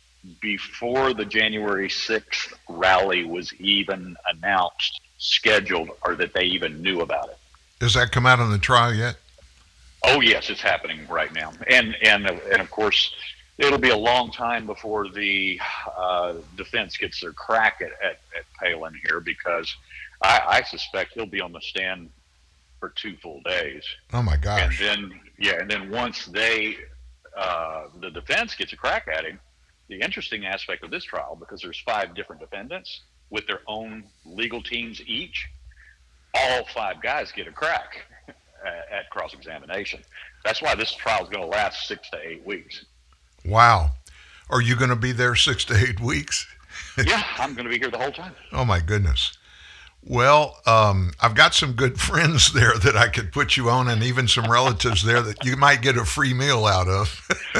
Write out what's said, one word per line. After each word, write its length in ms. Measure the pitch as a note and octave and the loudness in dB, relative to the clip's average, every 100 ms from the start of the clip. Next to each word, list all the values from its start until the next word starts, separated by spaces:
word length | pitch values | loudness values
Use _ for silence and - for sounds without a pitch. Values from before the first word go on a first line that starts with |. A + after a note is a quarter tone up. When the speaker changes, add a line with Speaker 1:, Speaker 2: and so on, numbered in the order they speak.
| _ _ F#2 E2 | _ _ -20 -10
Speaker 1:
before 760 | G#2+ G2 - - A#2+ B2+ C3+ | -6 -6 -8 -8 -2 2 2
the 100 | A2 | 0
January 640 | G2+ G#2+ G#2+ G#2+ G#2 G2 G2 | 0 2 2 0 -2 -2 -2
sixth 640 | - - A2 - - - - - | -4 -2 -2 -2 -6 -8 -12 -16
rally 560 | E2+ F#2 F#2 F#2+ F2+ | 0 4 4 4 0
was 300 | E2+ F2 F2 | -2 -6 -8
even 640 | - G2 G2+ F#2+ F#2+ F2+ F2 - | -6 0 0 0 -4 -8 -10 -8
announced, 680 | E2 G2+ F#2+ F2 - - - - _ | -4 0 0 0 -2 -6 -6 -14 _
scheduled, 720 | - - A2 G#2 G2 F2+ E2 - | -2 2 4 2 2 -2 -4 -4
or 120 | F2+ F2 | -4 -2
that 180 | F2 | -2
they 80 | F#2+ | 0
even 400 | F2+ F2 E2+ D2+ | 0 -2 -4 -4
knew 200 | F#2 F2+ | -4 -2
about 260 | D#2+ D2 - | -2 -4 -6
it. 100 | - _ _ _ _ | -12 _ _ _ _
Speaker 2:
Does 160 | A#2 | 0
that 160 | G#2+ A#2+ | 2 2
come 160 | B2+ B2 | 4 6
out 140 | B2+ | 6
on 100 | A#2 | 4
the 80 | G2+ | 2
trial 340 | F2 B2 A#2+ | 4 6 6
yet? 240 | A2 A#2+ - _ _ - _ _ _ - _ | 2 -2 -6 _ _ -20 _ _ _ -20 _
Speaker 1:
Oh, 180 | - C#3 | 2 4
yes, 300 | - - - | 4 2 0
it's 100 | G2+ | -2
happening 460 | G#2+ D#2+ D#2 D#2 D2+ | 0 0 -4 -10 -6
right 240 | E2 D2+ | -4 -4
now. 200 | D#2+ D#2 D#2 - | -4 -10 -8 2
And, 260 | B2+ A2+ A2+ | 4 4 2
and, 240 | A2 G2+ G2 | 4 4 2
and 340 | F2 F#2+ F#2+ | -4 0 0
of 80 | F2+ | 0
course, 440 | - G#2+ - - - - - - - | 0 2 2 0 -4 -16 -18 -20 0
it'll 200 | C#3+ C#3 | 2 4
be 120 | B2+ | 4
a 60 | G#2+ | 4
long 340 | A2+ B2 A#2 | 4 2 2
time 360 | - A#2 A#2 G#2+ | -4 -4 -2 -4
before 420 | G2+ A2 G#2+ G2 | -10 -4 -4 -4
the, 520 | G2 G2+ G2 F#2+ F2 - - G#2+ F2+ | -4 -2 0 -2 -4 -6 -8 -10 -6
uh, 380 | F#2 F2+ F2 E2+ - F#2 | -2 0 -2 -6 -12 -14
defense 400 | F#2+ A#2+ F#2+ - | -8 -6 -6 -6
gets 240 | G2 - | -8 -8
their 120 | F2 | -12
crack 480 | - - A2+ A2 - | -12 -2 2 2 0
at, 120 | E2+ - | -8 -6
at, 180 | F#2+ E2 _ E2+ | -6 -6 _ -16
at 80 | - - | -16 -8
Palin 360 | F#2 E2 D#2+ D#2 | -6 -4 -8 -8
here, 160 | D#2 D#2+ | -6 -4
because 540 | E2 E2 F2+ E2+ D#2+ - _ - - - | -6 -8 -4 -4 -6 -12 _ -20 -20 -2
I, 200 | F#2+ A2+ E2 | 2 4 4
I 140 | A2+ | 2
suspect 500 | B2 - - F#2+ F2+ | 0 -8 -8 -6 -6
he'll 120 | - G#2+ | -8 -8
be 140 | G2 | -6
on 120 | F2+ | -8
the 80 | E2+ | -10
stand 500 | - F#2+ F#2 F2+ E2 _ _ _ _ _ _ - | -10 -6 -6 -8 -12 _ _ _ _ _ _ -16
for 100 | - | -12
two 260 | - G#2+ E2+ | -10 -12 -14
full 240 | E2+ C#2+ | -16 -12
days. 400 | E2+ F2+ D#2 C#2+ - - _ | -4 -4 -4 -8 -14 -16 _
Speaker 2:
Oh, 100 | A#2+ | -2
my 140 | A2 D2 | 0 0
gosh. 440 | G2+ G#2 G2+ - | 0 0 0 0
Speaker 1:
And 80 | G2+ G#2 G2 | -2 -2 -6
then, 100 | F2+ - - | -14 -20 -4
yeah, 220 | G2 F2 | -2 -2
and 100 | G2 | -4
then 200 | G#2 F#2+ | -6 -4
once 360 | A2+ B2 - - | -4 -4 -6 -8
they, 500 | F#2 A2+ A2+ G#2+ - - - - - - G2+ | -2 0 0 -2 -8 -14 -20 -20 -20 -18 -6
uh, 480 | F#2+ E2 E2 D#2 D2+ F2 | -4 -4 -4 -8 -12 -14
the 100 | F#2 | -14
defense 440 | E2 - E3+ A#3 | -12 -4 -2 -2
gets 180 | - - | -8 -10
a 40 | - | -6
crack 320 | C3 G#3+ - | -4 -4 -4
at 160 | D#2+ | -6
him, 160 | D#2+ F2 _ _ _ _ _ | -6 -12 _ _ _ _ _
the 120 | F#2+ | -8
interesting 460 | D3+ - - G#2+ F#2+ | -8 -6 -10 -8 -8
aspect 380 | G2 - F2+ | -8 -8 -10
of 60 | D#2 | -10
this 140 | E3+ | -12
trial, 320 | - E2+ C2+ D#2+ | -8 -8 -8 -12
because 220 | E2+ G2 | -16 -16
there's 200 | F2+ E2 | -14 -10
five 340 | - G#2+ F#2+ | -4 -4 -4
different 260 | F2 F#2+ D2+ | -8 -16 -16
defendants 600 | - G2 A#2+ F#3 - - _ _ _ | -16 -14 -12 -12 -14 -18 _ _ _
with 160 | G#2+ - | -8 -6
their 140 | G2 - | -8 -8
own 380 | G#2+ A2 A2 G#2+ _ | -10 -10 -14 -18 _
legal 380 | D#2+ F#2+ A#2 A2+ | -16 -6 -6 -6
teams 380 | - A#2+ A#2 G#2 - | -8 -8 -8 -12 -10
each, 420 | A#2 F#3 - - - - - - _ _ _ _ | -10 -8 -10 -12 -16 -20 -20 -20 _ _ _ _
all 300 | - C3 B2+ - | -2 0 0 -4
five 260 | A#2+ G#2 E2+ | -6 -6 -4
guys 300 | A2+ D3 - | -4 -4 -6
get 160 | - E2 | -10 -14
a 40 | |
crack 540 | - D#3 E3 - - - | -6 -2 -2 -4 -14 -20
<laughs> 140 | - - | -20 -20
at, 640 | - _ _ F#2 E2+ E2+ | -20 _ _ -12 -10 -10
at 180 | G2+ - | -10 -8
cross-examination. 880 | - D#2+ C#2+ D#2+ D2+ C#2 F#2+ G2 - - - - - | -10 -10 -12 -16 -16 -10 -8 -8 -10 -16 -20 -20 -6
That's 180 | G#2 A2 | -4 -2
why 120 | D3+ | -2
this 180 | G#2 A2+ | -2 -2
trial 320 | - A#2 G#2+ | -4 -2 -2
is 40 | E2+ | -2
gonna 160 | G2+ E2 | -8 -4
last 420 | G2+ G2+ - - | -2 -2 -4 -10
six 200 | G#2+ - | -10 -10
to 100 | E2 | -14
eight 240 | D#2+ E2 - | -12 -14 -10
weeks. 380 | G3 - - - _ _ _ _ _ | -10 -12 -20 -20 _ _ _ _ _
Speaker 2:
Wow. 460 | F2+ G#2+ A#2+ G#2 D2+ C2 - - - - - | 0 8 8 8 4 -2 -10 -20 -20 -20 -2
Are 100 | C3 | 2
you 160 | A#2 B2 | 2 2
gonna 180 | B2+ | 2
be 180 | A#2+ B2+ | 2 0
there 220 | B2 B2 | 2 2
six 300 | A2+ - C3 - | 4 2 0 2
to 100 | A2 | 2
eight 240 | B2+ G2+ | 2 0
weeks? 460 | A#2 D3+ D3+ - - | -2 -4 -4 -6 -6
<laughs> 40 | - - - - - | -14 -20 -18 -10 -2
Speaker 1:
Yeah, 180 | G#2 A#2 - - | 2 2 -2 -4
I'm 160 | C#3+ | -6
gonna 160 | B2 A#2+ | -6 -6
be 80 | A#2+ | -4
here 120 | C3 | -4
the 80 | A#2 | -2
whole 140 | C3+ | -4
time. 220 | C#3 F3+ - - | -6 -14 -16 -8
Speaker 2:
Oh, 120 | - | -2
my 160 | B2 F2+ | 2 2
goodness. 560 | D#2+ G#2 F#2 B1+ - - _ - - - - _ - | 2 2 2 2 0 -6 _ -20 -20 -20 -20 _ -4
Well, 500 | A#2+ B2+ D3+ C#3+ - | 2 6 6 4 0
um, 460 | - A2+ G#2+ G2 F2+ - | 4 6 6 4 2 2
I've 140 | A#2 | 2
got 200 | A2 D#3+ | 6 6
some 180 | - D3 | 6 0
good 280 | A#2+ C3 - | 2 0 0
<laughs> 80 | - | 0
friends 440 | E3+ D#3+ D#3 - | 2 4 6 4
there 260 | C3 A2+ A2+ | 6 6 6
that 180 | C3 G#2+ | 4 6
I 120 | A#2 | 4
could 240 | A#2+ G#2 | 2 -4
put 240 | C#3 C#3 C3+ | -2 2 2
you 120 | A#2 | 4
on, 200 | B2+ B2 | 2 2
and 140 | A2+ | 0
even 260 | B2 B2 A#2 | 0 0 2
some 220 | A#2+ A2+ | 2 4
relatives 520 | A#2 C3 G#2 B2 G2+ | 4 4 2 2 2
there 200 | G#2 A#2+ | 4 4
that 220 | A2+ G#2 | 2 -4
you 120 | B2+ B2+ | -2 4
might 260 | C#3 C#3 | 6 6
get 140 | B2+ A#2+ | 4 2
a 80 | |
free 280 | A2 - C3+ | 0 0 0
meal 340 | B2+ C#3 B2+ G#2+ | 2 2 4 4
out 220 | F#2 F2+ | 4 4
of. 400 | G2 G#2 - - - - | 2 0 -4 -6 -6 -2
<laughs> 0 | - | -4